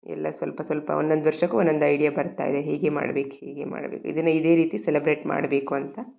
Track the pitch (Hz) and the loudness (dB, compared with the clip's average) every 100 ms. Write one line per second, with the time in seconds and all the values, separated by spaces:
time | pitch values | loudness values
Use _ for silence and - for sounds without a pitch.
0 | - 160 156 156 151 151 151 151 151 151 | -10 -6 -6 -4 -8 -6 -8 -8 -2 0
1 | 151 156 156 156 175 226 175 151 147 143 | 2 2 2 2 0 4 4 4 4 4
2 | 151 147 143 - 147 143 147 147 151 147 | 2 0 -4 -4 -2 -2 -2 0 0 0
3 | - 139 139 139 - 139 147 - - - | -2 -2 -4 -8 -14 -10 -10 -8 -8 -8
4 | - 151 165 160 160 165 165 208 - 147 | -6 0 2 4 6 6 4 0 0 0
5 | 147 147 151 151 147 139 135 139 139 - | 2 0 0 -2 0 0 0 -4 -4 -10
6 | 240 | -14